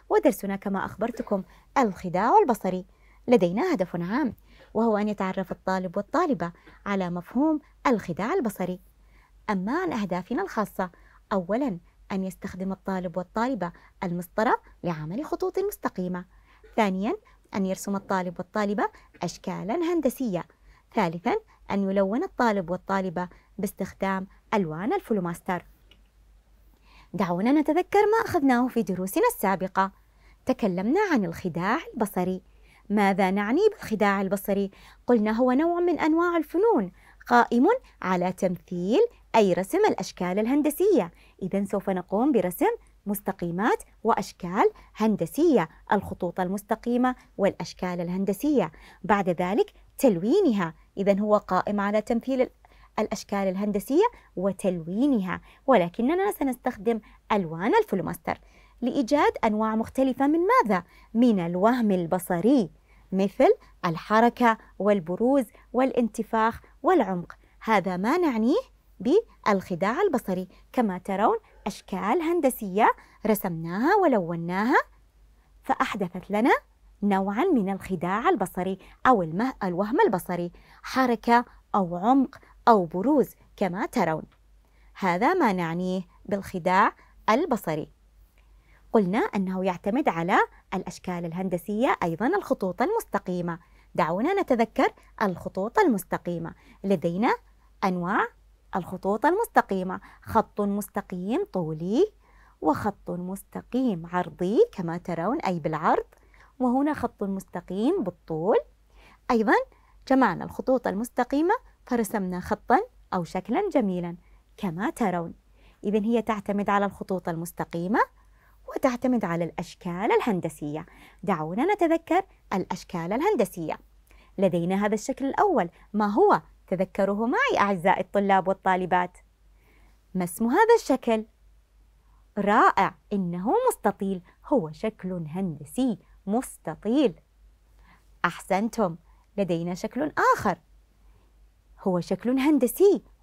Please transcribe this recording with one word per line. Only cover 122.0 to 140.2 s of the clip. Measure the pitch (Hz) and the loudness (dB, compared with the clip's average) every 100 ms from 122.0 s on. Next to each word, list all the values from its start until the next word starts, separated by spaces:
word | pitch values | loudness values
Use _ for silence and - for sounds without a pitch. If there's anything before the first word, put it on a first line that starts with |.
| - 339 - _ _ | 0 -2 -2 _ _
الأشكال | 202 - 185 - 175 165 | -4 -4 -8 -8 -8 -4
الهندسية. | 220 370 381 196 - 160 - - _ _ - _ - | -2 0 2 0 -4 -8 -8 -14 _ _ -20 _ 0
لدينا | 190 175 170 190 208 | 0 2 0 0 0
هذا | |
الشكل | 214 - 254 | -2 -4 -6
الأول، | 269 - 403 285 170 - - | -4 0 2 2 0 -4 -8
ما | 208 208 | -2 0
هو؟ | 214 403 196 - - - | 4 4 4 0 -18 -6
تذكروه | 180 185 - 196 202 226 | -4 -2 -2 0 0 -2
معي | 381 554 - | 0 2 2
أعزائي | 202 196 180 - | 2 2 2 0
الطلاب | - 202 202 190 180 | 0 0 4 4 2
والطالبات. | 190 196 185 180 180 180 - _ _ _ _ _ _ _ _ _ | -2 0 0 0 0 -2 -8 _ _ _ _ _ _ _ _ _
ما | 185 | -6
اسم | 180 - 226 | -6 -4 0
هذا | 311 440 453 | 4 6 6
الشكل؟ | - 262 - 220 214 _ _ _ _ _ _ _ _ _ _ - | 4 0 0 -2 -2 _ _ _ _ _ _ _ _ _ _ -4
رائع، | 202 220 381 - 180 - _ | 2 6 6 4 0 -2 _
إنه | 202 180 175 196 403 508 | -4 -4 -4 0 0 0
مستطيل، | - 214 196 196 190 - _ - | 0 -2 -2 -4 -6 -10 _ -2
هو | 277 156 | 0 0
شكل | 156 220 214 185 | -4 -8 -6 -8
هندسي | 180 156 170 196 143 127 - 262 190 _ - - | -8 -8 -6 -6 -6 -8 -2 -2 -2 _ -14 -4
مستطيل. | 220 - - - 156 202 262 254 160 _ _ - _ _ _ - _ _ _ | -4 -4 -10 -12 -8 -2 2 2 -2 _ _ -20 _ _ _ -20 _ _ _
أحسنتم، | 175 - - 190 220 - 196 165 _ _ _ - | -6 -6 -2 -2 0 0 -2 -2 _ _ _ -4
لدينا | 190 170 170 | -2 -2 -4
شكل | 175 220 240 302 - | -6 -6 -6 -6 0